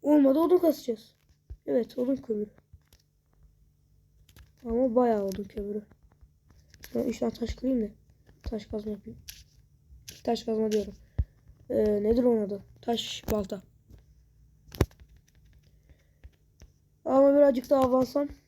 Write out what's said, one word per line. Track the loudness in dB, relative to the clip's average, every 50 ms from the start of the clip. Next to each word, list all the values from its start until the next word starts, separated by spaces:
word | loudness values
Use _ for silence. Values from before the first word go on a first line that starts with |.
| 2
Olmadı, | 4 4 6 6 6 4 4
odun | 4 4 4 4
kasacağız. | 4 2 0 0 -4 -8 -8 -8 -8 _ _ _ _ _ _ _ _ _ -20 _ _
Evet, | -2 -2 -2 -2 -2 -6 -6
odun | -2 -2 -2
kömürü. | -4 -4 -6 -6 -6 -6 -8 _ -20 _ _ -20 -20 _ _ _ _ _ _ _ _ _ _ _ _ _ -20 _ _ _ _ _ _ _ _ _ _ _ _ _ _ _ _ _ -20 -20 _ _ _ _
Ama | -4 -2 0 0 2 2
bayağı | 2 2 2 2 0 -2
odun | -4 -6 -8 -10
kömürü. | -10 -10 -10 -8 -8 -8 -10 -10 _ -20 _ _ _ _ _ -20 _ _ _ _ _ _ _ _ _ -20 -20 -20 -8 -6
Sonra | -4 -4
üç | -4 -4 -4
tane | -4 -6 -4
taş | -6 -8 -8 -8
kırayım | -6 -4 -4 -2 -2 -4
da. | -6 -8 _ _ _ _ _ _ _ -20 _ _
Taş | -10 -10 -10 -10
kazma | -10 -12 -10 -8 -10 -12
yapayım. | -12 -12 -18 -20 -18 -18 -20 -20 -20 -20 _ _ _ _ _ _ _ _ _ -20 -20 -20 -20 -20 -10 _
Taş | -4 -4 -4 -4
kazma | -4 -4 -2 -2 0 0
diyorum. | -2 -4 -4 -12 -20 -20 _ _ -6 -6 _ _ _ _ -20 -20 _ -10 _
Ee, | 0 0 2 2 2 0 2
nedir | 2 2 4 4
onun | 2 2 2 0
adı? | -4 -6 -10 -12 -18 -20 -14 -6
Taş | -4 -4 -4 -4 -8 -12 -12 -6 -4
balta. | -4 -4 -4 -4 -8 -12 -14 _ _ _ _ _ -20 -20 _ _ -20 _ _ _ _ _ -20 _ _ _ _ -20 -2 -2 -2 -2 -2 _ -20 _ -20 -20 _ _ _ _ _ _ _ -20 _ _ _ _ _ _ -20 _ _ _ _ _ _ -20 _ _ _ _ _ _ -20 -20 _ _ _ _ _ _ _
Ama | 0 4 6 6 6 8
birazcık | 8 6 6 4 2 0 0
daha | 2 2 4
avansam | 2 2 2 0 0 0 -4 -4 -4 -6 _ _